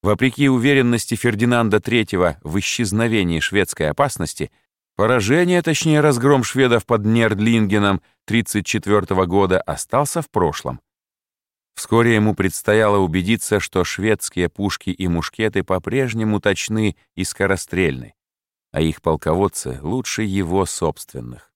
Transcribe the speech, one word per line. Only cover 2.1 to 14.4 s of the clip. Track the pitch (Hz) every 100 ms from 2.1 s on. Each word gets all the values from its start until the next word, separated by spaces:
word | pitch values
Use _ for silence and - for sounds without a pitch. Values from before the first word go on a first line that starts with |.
| 95 87 76
в | - 87
исчезновении | - - 110 104 117 110 90 82
шведской | - 101 92 - 76
опасности — | 73 143 - 78 - 73 _ _ _ _ -
Поражение, | 107 123 101 147 180 180
точнее | 165 156 160 151
разгром | 151 123 127 139
шведов | 117 127 131 117 -
под | 117
Нердлингеном | 104 113 113 104 110 117 104 104 101 98 _ _
тридцать | - 113 101 107 87
четвёртого | 110 92 104 95 95 92
года, | 95 98 90
остался | - 78 - 123 143 170
в | 151
прошлом. | - 85 147 65 64 _ _ _ _ _ _ _ _ _ -
Вскоре | - 113 117 113
ему | 107
предстояло | - 95 - - 107 107 101
убедиться, | 92 87 90 113 - 104
что | - 95
шведские | 87 - 104 104 - -